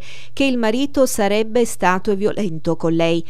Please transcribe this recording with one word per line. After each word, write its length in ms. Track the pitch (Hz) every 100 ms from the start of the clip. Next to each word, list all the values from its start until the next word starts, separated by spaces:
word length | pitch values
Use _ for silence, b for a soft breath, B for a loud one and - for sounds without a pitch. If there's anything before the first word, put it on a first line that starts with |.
| B B B
che 120 | - 277
il 120 | 247
marito 500 | 220 240 277 294 254
sarebbe 580 | - 196 208 220 226 233
stato 500 | - 180 185 208 196
violento 600 | 208 - 202 160 170 165
con 180 | 165
lei 320 | 165 165 170